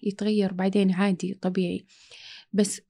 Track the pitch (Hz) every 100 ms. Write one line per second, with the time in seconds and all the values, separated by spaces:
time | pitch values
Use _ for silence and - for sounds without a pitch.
0 | 208 196 202 214 190 185 190 202 196 180
1 | 202 185 185 196 185 185 175 185 - _
2 | - - - - - 196 202 - _